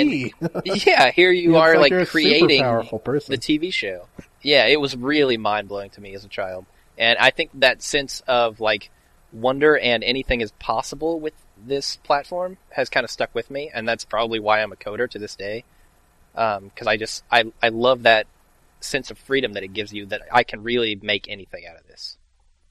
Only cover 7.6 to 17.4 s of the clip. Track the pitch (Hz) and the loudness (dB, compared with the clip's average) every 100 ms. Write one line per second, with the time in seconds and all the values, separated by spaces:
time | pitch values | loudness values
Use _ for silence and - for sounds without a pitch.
7.6 | 131 117 - 147 135 - - 123 117 110 | 0 0 -4 -4 -4 -10 -2 0 0 -2
8.6 | 110 107 - _ _ _ _ 113 123 135 | -2 -2 -6 _ _ _ _ -6 -4 2
9.6 | 151 147 113 117 110 131 131 123 107 - | 4 4 2 0 0 -4 -2 -2 -4 -8
10.6 | - 117 - 139 156 165 156 - _ _ | -6 -4 -4 -6 -6 -4 -8 -12 _ _
11.6 | 113 139 - - _ 143 139 180 185 185 | -8 -6 -6 -12 _ -2 -2 -8 -8 -10
12.6 | _ - 127 139 117 - 117 117 - 139 | _ -6 -2 -2 -4 -6 -6 -6 -8 -10
13.6 | 151 117 113 113 - 107 117 113 104 107 | -10 -8 -4 -6 -4 -4 -2 -2 0 0
14.6 | 107 95 - 107 120 104 104 - 98 110 | 0 -8 -12 -6 -6 -6 -14 -12 -10 -10
15.6 | - _ _ _ _ _ _ - 113 101 | -12 _ _ _ _ _ _ -4 -2 -2
16.6 | 98 - 113 110 110 - - 120 | -8 -6 -2 -2 -2 -10 2 2